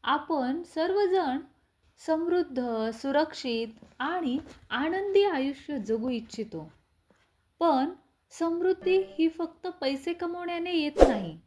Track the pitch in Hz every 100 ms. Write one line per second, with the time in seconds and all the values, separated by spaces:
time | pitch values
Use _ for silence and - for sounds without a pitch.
0 | - 294 294 311 247 294 349 - 339 392
1 | 403 381 302 269 - _ _ _ _ _
2 | - 320 339 359 339 254 247 226 220 226
3 | 277 285 311 - 254 233 226 - - _
4 | 277 359 285 262 - - - 233 311 381
5 | 403 392 403 302 269 269 - 285 196 220
6 | 247 240 226 - 214 165 156 _ _ _
7 | _ _ _ _ _ _ 339 269 285 370
8 | _ _ _ - 330 339 370 370 359 381
9 | 381 - 320 320 330 - 370 349 269 269
10 | 311 339 349 349 349 339 349 349 294 294
11 | - 214 175 160